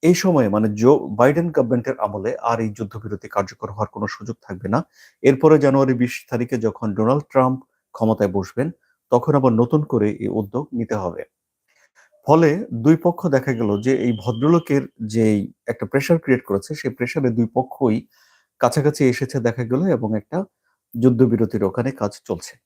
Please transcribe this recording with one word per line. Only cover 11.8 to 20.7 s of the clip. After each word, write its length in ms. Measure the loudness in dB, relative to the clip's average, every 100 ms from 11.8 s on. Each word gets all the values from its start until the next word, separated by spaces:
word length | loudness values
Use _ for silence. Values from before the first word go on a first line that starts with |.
| _ _ _ _ 2
ফলে 400 | 4 4 2 -4
দুই 240 | -2 2 4
পক্ষ 240 | 2 -2 0
দেখা 240 | 0 0
গেল 280 | -2 0 0
যে 120 | 0 0
এই 140 | 0 -2
ভদ্রলোকের 640 | -4 -2 2 2 2 -2 -2 _
যেই 360 | -6 0 2 2 -2 _ -10
একটা 200 | -8 -2
প্রেশার 320 | -2 2 0
ক্রিয়েট 240 | 2 0
করেছে, 300 | 0 -4 -4
সেই 160 | -8 -8
প্রেশারে 400 | -6 -6 -2 -2
দুই 160 | 0 -2
পক্ষই 420 | -2 -6 -2 -2 -2 -6 _ _ _ _ _
কাছাকাছি 420 | 0 2 -2 2
এসেছে 360 | 0 0 -4 -2
দেখা 240 | -4 -4
গেল 160 | -4 -2 0
এবং 300 | -2 -2 -6
একটা 280 | -4 -8 -8 _ _